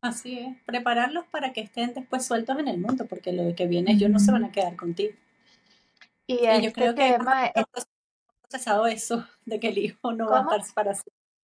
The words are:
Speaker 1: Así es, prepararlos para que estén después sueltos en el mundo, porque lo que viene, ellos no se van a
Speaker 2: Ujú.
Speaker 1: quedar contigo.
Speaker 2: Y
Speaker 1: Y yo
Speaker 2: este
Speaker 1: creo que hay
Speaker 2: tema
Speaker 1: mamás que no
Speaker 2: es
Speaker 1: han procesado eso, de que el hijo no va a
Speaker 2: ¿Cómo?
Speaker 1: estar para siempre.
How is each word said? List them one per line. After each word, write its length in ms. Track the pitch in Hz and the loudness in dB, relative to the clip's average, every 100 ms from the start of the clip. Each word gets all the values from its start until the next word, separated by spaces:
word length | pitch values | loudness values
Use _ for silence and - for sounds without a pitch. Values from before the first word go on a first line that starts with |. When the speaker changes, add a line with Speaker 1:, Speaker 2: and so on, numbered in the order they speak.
Speaker 1:
Así 360 | 240 233 247 247 | -6 -6 -10 -12
es, 180 | 254 262 | -12 -14
prepararlos 600 | - 240 240 240 254 320 339 | -6 -4 0 0 0 -4 -6
para 220 | 311 269 | -6 -6
que 80 | 254 | -8
estén 340 | 208 - 240 | -10 -6 -6
después 300 | 247 254 254 240 | -6 -6 -6 -2
sueltos 320 | 233 226 269 | -4 -2 -2
en 100 | 285 | -2
el 100 | 180 | -2
mundo, 280 | 196 262 - | -2 -2 -4
porque 260 | - - | -8 -6
lo 220 | 180 175 | -2 -2
que 120 | 170 180 | -2 0
viene, 260 | 175 185 | 0 4
ellos 180 | 208 208 | 4 6
no 80 | 208 | 6
se 140 | 202 | 6
van 120 | 214 | 4
a 20 | 208 | 2
Speaker 2:
Ujú. 40 | |
Speaker 1:
quedar 240 | - 180 175 | -2 -4 -2
contigo. 380 | 175 170 208 208 _ _ _ _ _ _ _ _ - _ - | -8 -4 -6 -6 _ _ _ _ _ _ _ _ -20 _ -6
Speaker 2:
Y 200 | 247 233 | 0 4
Speaker 1:
Y 120 | 220 | 4
yo 80 | 226 | 2
Speaker 2:
este 40 | |
Speaker 1:
creo 220 | - 233 233 | 2 0 4
que 60 | |
hay 80 | 262 | 4
Speaker 2:
tema 60 | 240 | 4
Speaker 1:
mamás 340 | 240 262 254 | 2 0 0
que 60 | 220 | 0
no 60 | 220 - | -2 -6
Speaker 2:
es 100 | - | -14
Speaker 1:
han 640 | _ _ _ _ _ _ | _ _ _ _ _ _
procesado 360 | 247 240 208 226 | -10 0 2 2
eso, 380 | 220 - 233 - _ | 0 -4 -6 -6 _
de 160 | - 214 | -8 -4
que 80 | 226 | -2
el 100 | 196 | -2
hijo 340 | 214 - 247 | -4 -4 -6
no 180 | 226 220 | -4 2
va 80 | 214 | 2
a 40 | |
Speaker 2:
¿Cómo? 80 | 208 | 4
Speaker 1:
estar 220 | 214 - | 0 -2
para 200 | - 208 | -2 -2
siempre. 180 | 202 - _ _ _ | -2 -10 _ _ _